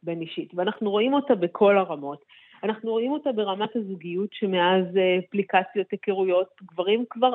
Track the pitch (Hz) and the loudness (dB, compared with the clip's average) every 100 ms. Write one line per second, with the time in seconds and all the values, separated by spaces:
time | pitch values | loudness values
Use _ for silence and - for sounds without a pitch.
0 | 165 165 160 - 160 175 190 214 208 208 | -8 -8 -8 -10 -8 -4 -4 -2 -2 0
1 | 247 277 277 220 170 - 202 202 180 147 | 2 2 2 0 0 4 4 4 2 -4
2 | 139 147 _ - - - 202 220 226 226 | -10 -12 _ -20 -20 -8 -6 -4 -2 -2
3 | 247 294 294 220 196 190 214 240 196 185 | 0 -2 -2 -2 -2 -2 -4 -4 -6 -8
4 | 170 175 208 - 196 185 175 190 180 185 | -6 -4 -4 -4 -2 2 4 4 2 2
5 | 185 185 180 202 196 185 190 208 185 196 | 2 2 -2 -4 2 2 0 -4 -4 -4
6 | - 190 190 180 185 _ 185 165 180 226 | -2 0 2 2 0 _ -14 -6 0 0
7 | 240 226 254 | -2 0 0